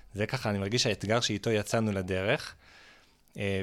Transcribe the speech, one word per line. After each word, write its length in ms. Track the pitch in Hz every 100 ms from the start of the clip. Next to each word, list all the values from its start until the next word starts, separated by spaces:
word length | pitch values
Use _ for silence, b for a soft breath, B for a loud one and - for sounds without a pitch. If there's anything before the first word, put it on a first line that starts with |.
| B
זה 120 | 98 107
ככה, 240 | 127 113
אני 100 | 101
מרגיש 240 | 98 120
שהאתגר 360 | 120 98 98 117
שאיתו 300 | - 101 120
יצאנו 420 | 104 101 117 110
לדרך, 640 | 98 92 92 98 147 - - B B B B B B _ -
אה, 240 | 101 95